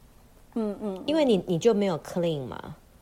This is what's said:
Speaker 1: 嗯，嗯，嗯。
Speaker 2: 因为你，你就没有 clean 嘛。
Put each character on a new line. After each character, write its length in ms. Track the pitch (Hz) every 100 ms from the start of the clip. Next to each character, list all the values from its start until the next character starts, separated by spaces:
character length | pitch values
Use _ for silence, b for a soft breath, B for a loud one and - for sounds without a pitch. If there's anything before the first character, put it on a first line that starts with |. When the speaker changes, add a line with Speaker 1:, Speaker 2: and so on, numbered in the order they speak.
| - - - - - 233
Speaker 1:
嗯， 200 | 214 196
嗯， 160 | 214 185
嗯。 60 | -
Speaker 2:
因 100 | 320
为 80 |
你， 180 | 277 190 -
你 140 | 165
就 140 | 233
没 120 | 202 196
有 120 | 156
clean 460 | - 180 170 151 123
嘛。 280 | - - 151 - -